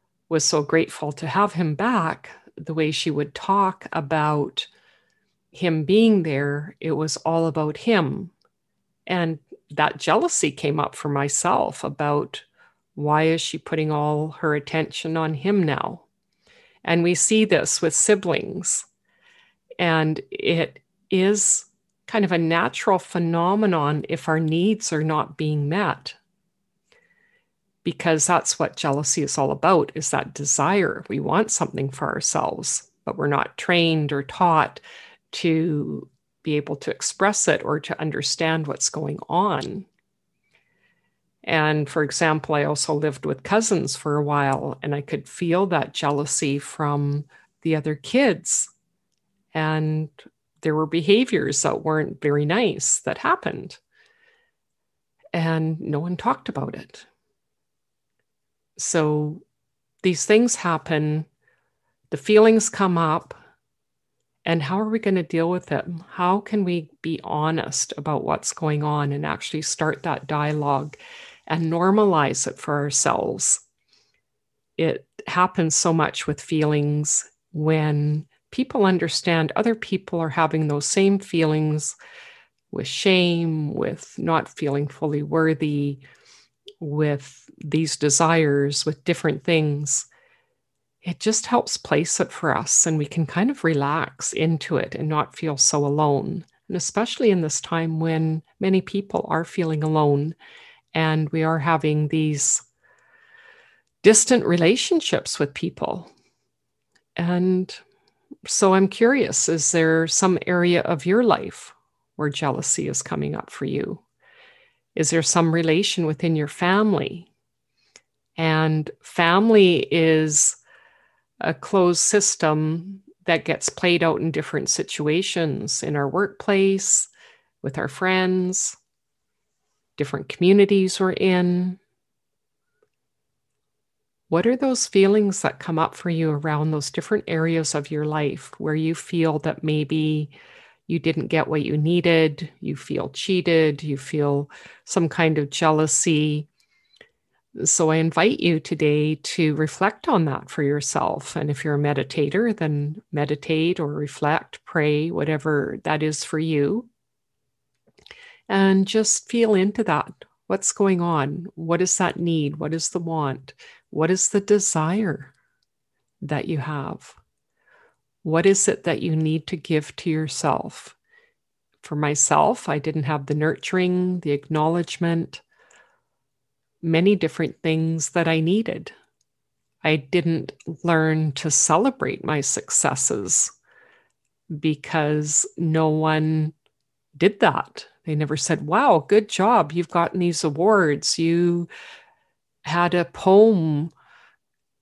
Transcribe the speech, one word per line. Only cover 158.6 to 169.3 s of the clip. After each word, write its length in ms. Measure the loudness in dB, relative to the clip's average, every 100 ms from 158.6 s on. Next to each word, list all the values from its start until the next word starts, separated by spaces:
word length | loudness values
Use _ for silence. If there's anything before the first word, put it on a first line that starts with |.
| 4 4 2
just 420 | 2 2 0 -2
feel 260 | 0 4 4
into 280 | 2 0
that. 300 | 0 0 -2 -10 -20 _ -4
What's 240 | -4 -2
going 300 | 0 2 2
on? 460 | 0 0 -2 -4 -10 -10
What 260 | -2 0
is 160 | 0 0
that 200 | -2 -2
need? 380 | -2 0 -2 -4
What 180 | -6
is 160 | -4 -4
the 100 | -6
want? 540 | -4 -2 -2 -4 -10 -20 -20 -20 -10
What 180 | -2 0
is 200 | 2 0
the 120 | 0
desire 920 | 2 2 2 0 0 0 -2 -4 -8 _ _ _ _ _ _ _ _ -14
that 260 | -6 -4 -2
you 100 | -4
have? 560 | -4 -6 -8 -10 -16 -20 _ _ _ _ _ _ _ _ _ _
What 220 | -2 2 4
is 220 | 4 2
it 180 | 0 -2
that 160 | -2
you 140 | 0 0
need 320 | 0